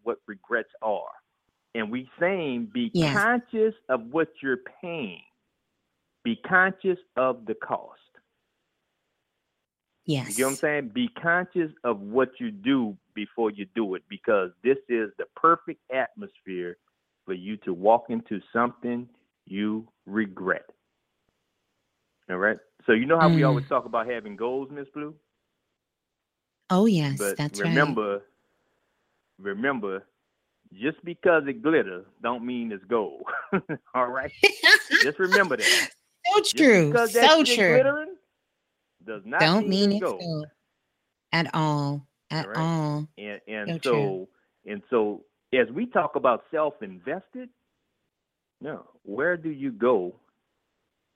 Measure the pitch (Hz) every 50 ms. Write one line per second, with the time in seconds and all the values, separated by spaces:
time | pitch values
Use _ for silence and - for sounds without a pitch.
0 | _ 117 110 - _ - 104 95 _ - 120 113 113 - - - 110 110 101 87
1 | - - - - _ _ _ _ _ _ _ _ _ _ - 113 110 104 117 127
2 | 127 - - - 170 185 196 185 160 139 123 120 117 104 - 123 120 110 - 170
3 | 160 143 139 208 208 233 247 240 - _ - 220 220 220 214 - _ - 131 120
4 | 113 120 139 165 156 156 _ - 139 135 123 123 - - - _ - 170 170 156
5 | 123 95 85 - - _ _ _ _ _ _ _ _ _ _ _ _ _ _ _
6 | _ _ _ _ - 117 113 - - - 185 185 185 190 190 - - 190 180 180
7 | - _ _ 120 131 131 120 120 110 110 110 - - - 123 - - - - _
8 | _ _ _ _ _ _ _ _ _ _ _ _ _ _ _ _ _ _ _ _
9 | _ _ _ _ _ _ _ _ _ _ _ _ _ _ _ _ _ _ _ _
10 | _ 170 147 131 120 101 101 120 131 135 135 - 165 151 147 147 135 110 101 247
11 | - 226 - - - 170 170 180 180 - - 180 160 156 - _ - 120 110 98
12 | 101 101 113 135 - - - - 123 113 104 98 98 135 139 131 117 107 98 -
13 | _ _ _ 107 101 - _ 120 113 107 104 101 98 92 _ 117 110 95 92 92
14 | - _ 104 - - 117 107 98 92 90 - _ - 127 135 135 - - 120 113
15 | 110 98 - - - - _ - - 165 170 - - 170 151 - _ - 127 131
16 | 117 - - 104 101 95 - _ _ 95 92 90 87 87 87 - _ _ _ _
17 | _ _ _ _ _ 95 92 90 90 104 107 104 - 95 87 87 95 107 113 117
18 | - - 117 117 117 - 110 90 - _ - 117 120 123 - - - 120 120 120
19 | 123 - _ _ _ _ _ _ _ - 95 101 107 107 107 113 113 - _ _
20 | _ 95 98 110 110 98 92 95 92 92 85 - - - _ _ _ _ _ _
21 | _ _ _ _ _ _ _ _ _ _ _ _ _ _ _ _ _ _ _ _
22 | _ _ _ _ _ - 92 90 98 107 110 - - _ _ _ _ - 110 113
23 | 127 147 165 165 160 165 165 160 - - - - - - 147 123 113 117 113 113
24 | 113 123 120 113 107 104 101 95 113 123 127 135 139 135 147 143 139 135 _ 151
25 | 147 151 151 - _ _ _ _ _ _ _ _ _ _ _ _ _ _ _ _
26 | _ _ _ _ _ _ _ _ _ _ _ _ _ - 185 185 214 233 190 160
27 | 147 139 139 139 - 98 95 - 147 147 - 202 196 165 165 143 147 147 123 110
28 | 107 101 101 101 - _ _ _ _ _ _ _ _ _ _ _ _ _ _ _
29 | _ _ _ _ _ _ _ _ 95 101 98 104 127 143 139 117 101 98 95 98
30 | - _ _ _ _ _ _ _ _ _ _ _ _ _ - 95 117 151 151 -
31 | - 170 165 - - 175 170 160 143 139 131 113 113 156 165 135 101 95 90 90
32 | 95 - _ _ 113 117 123 117 117 123 123 120 117 113 104 95 92 95 117 113
33 | 98 80 69 - - - - - - - 196 185 - - 151 - _ _ - 127
34 | 123 123 123 131 139 147 - - 381 415 403 - 311 339 427 - - - 285 349
35 | - - - - 185 185 190 202 190 165 127 110 104 - - - - - - _
36 | _ _ _ _ - 349 403 415 - - - - 311 254 214 180 156 147 147 233
37 | 233 220 - 233 254 302 311 320 285 247 240 226 196 170 156 170 - 277 285 302
38 | 311 381 370 - _ _ _ _ _ _ _ _ _ _ _ _ _ _ _ _
39 | _ 110 107 101 92 110 139 175 156 160 180 220 208 208 190 196 202 202 202 208
40 | 185 147 101 185 180 165 160 151 151 147 _ _ _ _ _ _ _ _ _ _
41 | _ _ _ _ _ _ 160 165 160 - - 160 156 151 147 147 143 143 143 147
42 | - _ _ _ _ _ 151 160 135 98 113 160 160 165 165 160 151 151 147 151
43 | 151 151 _ 95 104 104 101 - - 104 110 107 104 110 165 156 - 131 117 110
44 | 104 98 95 92 95 - _ _ _ _ _ _ _ 101 104 101 - _ 123 113
45 | 107 104 101 - - _ _ _ _ _ 131 127 117 110 127 165 247 240 - 190
46 | 202 196 - 139 165 127 113 104 - _ 165 151 156 147 - - - 95 92 180
47 | 175 131 160 190 - _ - 254 254 247 _ _ _ _ _ _ _ _ _ _
48 | _ _ _ _ _ _ _ _ _ _ _ _ 127 151 139 82 - - _ _
49 | _ 98 101 123 147 175 180 165 156 160 147 135 139 135 113 101 117 127 123 95
50 | 90 90 - _ _ _ _ _ _ _ _ _ _ _ _ _ _ _ _ _
51 | _ _ _